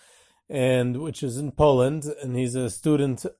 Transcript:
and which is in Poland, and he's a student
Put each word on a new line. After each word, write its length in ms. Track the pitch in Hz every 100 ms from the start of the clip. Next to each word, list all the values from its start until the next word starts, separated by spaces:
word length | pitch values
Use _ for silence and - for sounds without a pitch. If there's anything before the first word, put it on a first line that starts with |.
| _ _ _ _ _
and 520 | 143 127 127 123 123
which 200 | 160 -
is 160 | 139 120
in 140 | 147
Poland, 540 | - 151 131 131 156 147
and 320 | 147 135 123
he's 180 | 127 127
a 140 | 123
student 560 | - 160 147 139 120 -